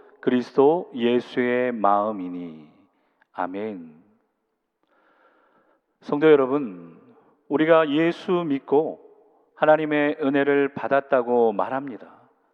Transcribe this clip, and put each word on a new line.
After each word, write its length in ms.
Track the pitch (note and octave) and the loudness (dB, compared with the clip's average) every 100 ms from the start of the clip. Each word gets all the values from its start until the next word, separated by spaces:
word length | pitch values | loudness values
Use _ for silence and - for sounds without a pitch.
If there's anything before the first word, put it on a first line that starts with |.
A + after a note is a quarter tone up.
| - - | -20 -8
그리스도 720 | B2 B2+ A#2 - C#3 E3+ - | -2 -2 -2 2 4 2 -4
예수의 800 | B2+ A#2 B2 - C3 B2 B2 B2 | -4 0 0 -2 -4 -2 0 -2
마음이니." 960 | A#2 G2+ G2+ G#2 G#2 F2+ F2 E2+ D#2 D2+ _ _ _ _ _ _ | 0 2 2 0 -4 -8 -10 -12 -16 -20 _ _ _ _ _ _
아멘. 600 | - F#2 F#2+ A2 F#2+ D#2+ D#2 _ _ _ _ _ _ _ _ _ _ _ _ _ _ _ _ _ _ _ _ | -8 -8 -6 -8 -10 -14 -20 _ _ _ _ _ _ _ _ _ _ _ _ _ _ _ _ _ _ _ _
성도 280 | - D3 D#3 | -8 2 6
여러분, 720 | D3 B2+ D3 A#2+ F2 E2 - _ _ _ _ - | 6 4 -2 -6 -12 -18 -20 _ _ _ _ -4
우리가 420 | C#3+ D#3 D#3+ D#3 | 0 4 4 4
예수 520 | D3 E3 F3 - F3 | 0 0 -2 -4 -4
믿고 560 | E3 C3+ - C#3 D3 - - _ _ _ _ - | -2 -4 0 0 0 -6 -18 _ _ _ _ -2
하나님의 640 | D3+ D3+ D3+ D3 D3 D3 | 4 4 2 -2 -2 -2
은혜를 520 | C#3 C#3+ C#3 C#3+ C#3 | -2 0 2 2 0
받았다고 800 | - - C#3 - C3 A#2+ A#2+ A2+ | -4 -2 -2 0 -2 0 2 2
말합니다. 600 | G2 G2+ C3+ C#3 G#2 E2 - _ _ _ | 0 -4 -4 -8 -14 -18 -20 _ _ _